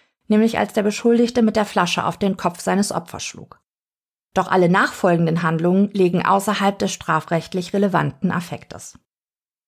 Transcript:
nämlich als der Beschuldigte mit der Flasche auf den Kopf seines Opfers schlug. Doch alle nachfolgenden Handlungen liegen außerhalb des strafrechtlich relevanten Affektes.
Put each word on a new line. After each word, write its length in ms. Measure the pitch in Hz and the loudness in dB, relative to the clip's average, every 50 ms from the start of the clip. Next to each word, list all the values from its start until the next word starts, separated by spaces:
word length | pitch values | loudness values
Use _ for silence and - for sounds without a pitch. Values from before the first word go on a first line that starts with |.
| _ _ _ _ _ - | _ _ _ _ _ 0
nämlich 300 | 214 214 220 226 226 - | 2 4 4 2 2 0
als 140 | - 202 - | -2 -2 -2
der 100 | 220 202 | -2 0
Beschuldigte 580 | 208 208 - - 233 233 233 240 233 240 247 | 0 -2 0 2 2 4 4 2 2 2 2
mit 140 | 226 214 214 | 2 2 2
der 100 | 220 208 | 0 -2
Flasche 400 | - - 202 180 175 - - - | 0 0 0 0 0 0 -2 -2
auf 120 | - - - | -4 -2 -2
den 180 | 208 196 190 | -2 -2 -2
Kopf 240 | - - 175 175 - | -2 -4 -4 -4 -4
seines 320 | - 190 185 190 202 - | -4 -2 0 0 0 -2
Opfers 320 | - 170 170 - - - - | -4 -6 -8 -10 -10 -12 -12
schlug. 380 | - - - - - - _ _ _ _ _ _ _ _ _ _ _ _ _ _ _ - | -12 -12 -14 -18 -20 -20 _ _ _ _ _ _ _ _ _ _ _ _ _ _ _ -4
Doch 160 | 185 180 - | -4 -2 0
alle 200 | - 190 180 170 | 2 2 4 4
nachfolgenden 720 | 180 196 226 - - - - 185 175 165 170 160 160 170 | 4 2 2 0 -2 0 2 2 2 2 2 0 0 0
Handlungen 480 | 170 160 165 160 165 175 185 190 202 196 | -2 -2 0 0 2 2 4 4 2 2
liegen 340 | - 196 185 180 175 175 - | 2 2 2 2 2 0 2
außerhalb 520 | - 190 196 190 220 208 - 202 202 196 - | 2 2 2 0 -2 -2 0 0 0 0 0
des 140 | 208 185 | -2 -4
strafrechtlich 840 | - - - - 160 156 - - 175 165 160 - - 185 175 - - | -4 -6 -4 -2 -2 -2 -2 -2 -2 -4 -2 -4 -6 -8 -6 -4 -2
relevanten 580 | 196 202 196 180 160 147 147 - - - 175 | 0 0 0 0 0 -2 -2 -4 -4 -4 -2
Affektes. 680 | - 170 175 - - - - - - - - - - _ _ _ _ _ _ _ _ _ _ _ _ _ _ | -2 -4 -6 -6 -10 -12 -12 -14 -18 -18 -18 -20 -20 _ _ _ _ _ _ _ _ _ _ _ _ _ _